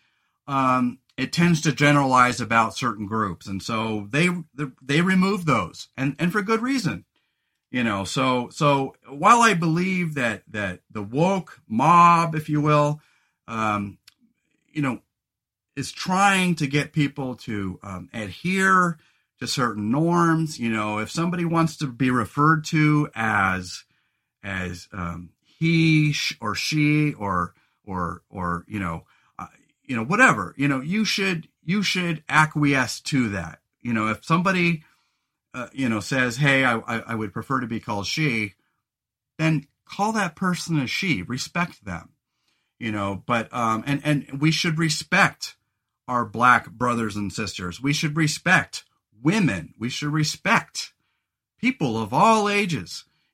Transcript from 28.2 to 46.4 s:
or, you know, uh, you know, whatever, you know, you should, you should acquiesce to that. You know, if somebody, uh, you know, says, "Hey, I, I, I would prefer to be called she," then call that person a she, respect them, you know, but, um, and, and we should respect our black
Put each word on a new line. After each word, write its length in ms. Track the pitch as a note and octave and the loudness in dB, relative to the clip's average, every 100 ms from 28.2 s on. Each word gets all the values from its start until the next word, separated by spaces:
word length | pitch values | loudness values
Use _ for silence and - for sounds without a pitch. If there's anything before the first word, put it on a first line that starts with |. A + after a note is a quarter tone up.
| _ | _
or, 380 | G#2 F2+ F2 - | -8 -6 -6 -8
you 100 | G#2 | -8
know, 260 | F2+ E2 - _ _ - | -6 -8 -12 _ _ -18
uh, 80 | - _ _ _ | -18 _ _ _
you 120 | - A#2+ | -8 -6
know, 80 | |
whatever, 500 | A2+ G#3 B3+ A#2 F2 - | -2 4 4 4 -2 -2
you 100 | C#3+ | 0
know, 140 | C3+ | 0
you 240 | D3 G#3 G#3+ | -2 -2 -2
should, 420 | - G3 E3+ - _ | -2 -2 -4 -8 _
you 180 | D3+ G3+ | -2 0
should 400 | F#3+ F#3 F3 D#3 - | 0 -2 -2 -4 0
acquiesce 720 | D3 D3+ D3+ D3 C#3 A#2+ - | 2 2 2 2 2 0 -6
to 300 | - C#3 A#2 | -4 -2 0
that. 300 | G2 D#2 - _ _ | -4 -8 -14 _ _
You 140 | A#2+ | -4
know, 140 | A2+ A2 | -2 -2
if 160 | G#2+ | -4
somebody, 600 | - E3 F3+ F#3 E3+ D#3+ - _ _ _ _ _ _ | -2 0 2 0 0 -2 -6 _ _ _ _ _ _
uh, 140 | B2+ A#2+ | -12 -10
you 160 | B2+ B2+ | -4 -2
know, 120 | A2 | -2
says, 360 | - C3+ B2 A#2 | -2 -2 0 0
"Hey, 280 | C#3+ C3+ | 2 4
I, 120 | C3 A2+ | 2 0
I, 220 | - A2+ - | -2 -6 -6
I 80 | |
would 180 | A2+ G#2+ | -6 -6
prefer 280 | A2+ - C3 | -8 -4 -4
to 60 | A#2+ | -4
be 140 | A2+ | -6
called 260 | - G#2 G2 | -6 -6 -4
she," 480 | - D#3 A2+ G#2 - _ _ _ _ _ _ _ - | -2 -2 -2 -4 -10 _ _ _ _ _ _ _ -2
then 280 | D#3+ D3+ - _ - | 0 0 -2 _ -12
call 260 | - G#3 | -4 -2
that 240 | A3 F3+ - | 0 -4 -2
person 420 | F#3 E3+ - D#3 | -2 -2 0 -2
a 80 | A#2+ | 0
she, 360 | - F#3+ A2 | -2 -2 -2
respect 640 | F#2 B2 - F3 F3 - | -4 -8 -6 -4 -4 -8
them, 260 | G2+ E2+ - _ _ _ _ _ _ - | -10 -10 -12 _ _ _ _ _ _ -10
you 140 | A2+ | -6
know, 300 | G#2 G2+ F#2+ | -4 -4 -6
but, 260 | - A#2 A2+ | -2 -4 -2
um, 300 | B2 A#2 A2+ C#3 | -4 -2 -2 -2
and, 160 | C#3+ | -2
and 360 | D3+ D3 - C3+ | 0 -2 -2 -2
we 100 | D#3 | 0
should 280 | D#3 F3 D#3+ | 2 0 0
respect 800 | E3 - - F#3 F3 - - - _ _ _ _ - | -2 -4 -2 2 2 0 -14 -16 _ _ _ _ -4
our 160 | B2 | -4
black 460 | A2 A2 | -2 2